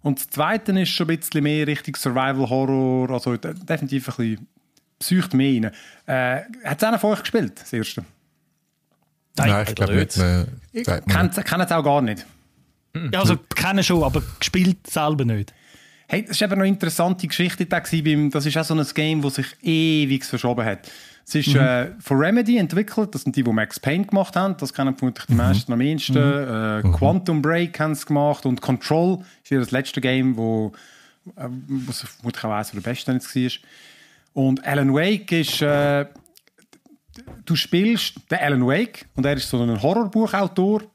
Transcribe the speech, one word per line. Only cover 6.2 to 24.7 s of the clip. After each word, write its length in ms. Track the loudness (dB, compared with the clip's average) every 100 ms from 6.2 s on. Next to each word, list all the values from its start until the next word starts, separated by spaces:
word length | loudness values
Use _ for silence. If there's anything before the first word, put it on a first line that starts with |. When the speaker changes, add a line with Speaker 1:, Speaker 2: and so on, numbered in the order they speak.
| 0 -2 -6 -14
Speaker 1:
Äh, 40 | -8
hat's 140 | -2
einer 140 | 0 2
von 140 | 2
euch 80 | 0
gespielt, 400 | 0 -2 -2 -6
das 120 | -8
erste? 320 | -6 -4 -8 -12 _ _ _ _ _ _ _ _ _ _ _ _ -2
Speaker 2:
Nein. 140 | 2
Speaker 3:
Nein, 140 | 2 0
ich 60 |
glaub 160 | 0 2
Speaker 4:
Nicht. 80 | 2
Speaker 3:
nicht. 180 | 2 2
Nein, 300 | 2 2 0 -8 -10
Speaker 1:
Ich 120 | -6 -2
Speaker 3:
sagt 200 | -2 2
mir 60 |
Speaker 1:
kennt's, 220 | 2 2 0
kennt's 280 | -2 -2 2
auch 100 | 2
gar 160 | 4 2
nicht. 240 | 2 -4 -10 _ _ _ _ _ _ -8 -4
Speaker 2:
Ja, 100 | 2
also, 160 | 4 2 0
kennen 280 | -4 0 2
schon, 200 | 2 2
aber 180 | 2 0 -4 -6
gespielt 480 | -2 2 2 2 -4
selber 380 | -2 0 0
nicht. 280 | 0 0 -4 _ _ -20 -20 _ _
Speaker 1:
Hey, 140 | -4
das 100 | -2
ist 100 | -2
eben 100 | 0
noch 60 | 2
eine 100 | 2
interessante 580 | 2 -2 0 0 0 -4
Geschichte 380 | 0 -2 0
da 140 | -2 -2
gewesen 260 | 0 0
beim, 260 | 2 4 2
das 140 | 0
ist 100 | -2 -2
auch 60 |
so 100 | 0
ein 120 | 0 0
Game, 280 | 0 0 2
das 140 | 0 -2
sich 100 | -6 -4
ewig 640 | 0 2 4 2 2 0 -2
verschoben 360 | -2 0 0 0
hat. 240 | -4 -10 -20 -20 -20 -4
Es 80 | -2
ist, 120 | 4
Speaker 2:
Mhm. 60 | 4
Speaker 1:
äh, 260 | 4 2 -2 -8
von 180 | 0 2
Remedy 400 | 4 2 2 2
entwickelt, 560 | 2 0 -2 -2 -2
das 80 | -4
sind 120 | -2
die, 80 | 0
die 80 | 0
Max 300 | 0 -2 -4
Payne 240 | -2 -2
gemacht 320 | 0 0 0 0
haben, 200 | -2 -2
das 160 | -8